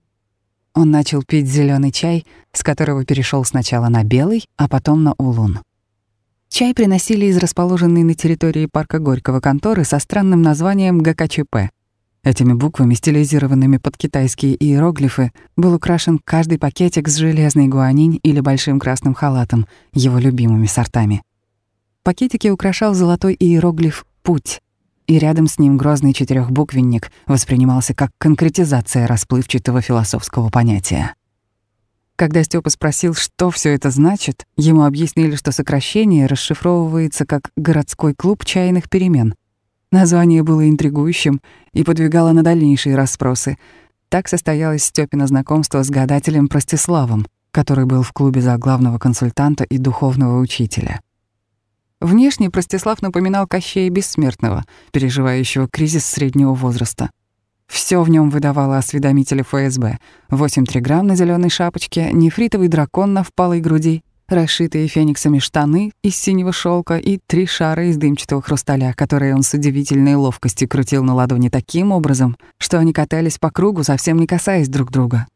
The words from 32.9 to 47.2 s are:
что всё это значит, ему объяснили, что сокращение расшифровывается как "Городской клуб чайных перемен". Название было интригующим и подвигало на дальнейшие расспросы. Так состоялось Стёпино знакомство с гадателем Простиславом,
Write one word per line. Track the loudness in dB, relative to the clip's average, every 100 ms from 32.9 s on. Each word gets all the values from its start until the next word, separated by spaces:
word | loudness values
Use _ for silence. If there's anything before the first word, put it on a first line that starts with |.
| -2 -4 -4
что | -6 -4 -4
всё | -2 -2
это | 0 0
значит, | 2 2 0 -6 -10 -10 -2
ему | 2 4 4
объяснили, | 0 -2 0 -2 -2
что | -6
сокращение | -4 -2 -4 -2 0 2 4 2
расшифровывается | 0 -4 -4 0 0 0 -2 -2 -4 -4
как | -4 -6 -6
"Городской | 0 0 -2 -2 -2
клуб | 0 -2 -2 -2
чайных | -2 0 0 0
перемен". | -2 2 2 0 -4 _ _ _ _ 0
Название | 2 4 4 4 4
было | 2 2 2
интригующим | 2 0 -2 -2 -2 -2 -2 _ _ _
и | -2
подвигало | 0 0 2 2 4
на | 4
дальнейшие | 4 4 4 2 2 0
расспросы. | -2 -2 -4 -2 -6 -8 _ _ _ _ -6
Так | -4 -4
состоялось | -4 -2 -2 -2 -2
Стёпино | -2 -4 -2 0 0
знакомство | 0 0 -2 0 -2
с | -2
гадателем | 0 0 0 0 0 2
Простиславом, | 0 -2 -2 0 0 0 -2